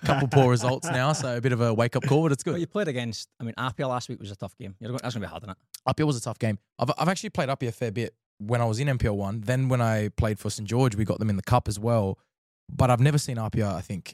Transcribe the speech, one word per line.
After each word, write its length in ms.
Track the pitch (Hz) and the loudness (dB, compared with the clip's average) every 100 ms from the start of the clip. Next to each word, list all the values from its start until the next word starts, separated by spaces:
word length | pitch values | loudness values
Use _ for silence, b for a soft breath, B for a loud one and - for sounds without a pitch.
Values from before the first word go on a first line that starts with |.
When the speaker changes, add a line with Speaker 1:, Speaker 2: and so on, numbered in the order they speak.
| 151 | 0
Speaker 1:
Couple 240 | 139 135 | 2 4
poor 200 | 139 127 | 6 8
results 380 | 120 123 131 - | 6 2 -2 -2
now, 240 | 127 139 | 0 0
so 240 | 151 135 120 | 0 -2 0
a 60 | |
bit 100 | 127 | 0
of 80 | 117 | 2
a 140 | 117 | 2
wake-up 320 | 110 117 127 135 | 4 2 0 2
call, 180 | 143 | 4
but 80 | 160 | 4
it's 100 | 139 | 2
good. 120 | 175 | -2
Speaker 2:
But 80 | 175 | -4
you 60 | 170 | -2
played 200 | 208 170 | -2 -2
against, 400 | 123 117 104 - - | -2 -4 -8 -12 -10
I 40 | |
mean, 100 | 117 - | -10 -6
Apia 280 | 127 - 131 | -6 -4 -4
last 200 | 123 - | -4 -6
week 120 | 120 | -12
was 100 | 98 | -12
a 40 | 101 | -10
tough 180 | 98 - | -12 -12
game. 180 | 104 95 | -16 -12
You're 120 | 110 | -8
going, 80 | 127 | -6
that's 100 | 123 | -6
gonna 120 | 110 92 | -6 -8
be 40 | |
hard, 140 | 87 | -10
isn't 80 | 98 | -14
it? 60 | - _ - 131 | -16 _ -8 -2
Speaker 1:
Apia 200 | 131 151 | 0 0
was 100 | 120 | 0
a 60 | |
tough 180 | 120 - | -6 -4
game. 180 | 113 101 _ - | -2 -2 _ -6
I've, 100 | 123 - | -4 0
I've 120 | 160 | -2
actually 220 | 190 214 | -2 -6
played 180 | - 131 | -4 -4
Apia 200 | 139 120 | -2 -4
a 40 | |
fair 180 | - 117 | -4 -4
bit 240 | 104 113 - _ - | -4 -6 -8 _ -10
when 240 | 104 120 | -2 0
I 40 | 117 | 0
was 140 | 110 | 0
in 80 | 143 | -2
N 100 | 123 | 0
P 100 | 113 | 0
L 100 | 101 | 0
one. 240 | 98 110 | -4 -4
Then 260 | 104 127 127 | -2 0 2
when 140 | 123 | 2
I 260 | 113 110 104 | 2 2 0
played 300 | - 113 104 | 0 -2 -2
for 100 | 104 | -6
Saint 200 | - 104 | -6 -2
George, 260 | 120 127 104 | 2 2 2
we 80 | |
got 160 | 101 - | 0 0
them 100 | 107 | 0
in 60 | 95 | 0
the 80 | |
cup 240 | - 123 - | 2 2 2
as 100 | 101 | -2
well. 380 | 113 117 98 - _ _ _ _ - | 0 2 0 -4 _ _ _ _ -6
But 220 | - 127 | 2 4
I've 80 | 120 | 6
never 180 | 143 147 | 4 4
seen 200 | - 117 | 0 -4
Apia, 320 | 107 117 104 | -2 0 0
I 100 | 87 | -2
think, 340 | 98 95 - | -6 -8 -10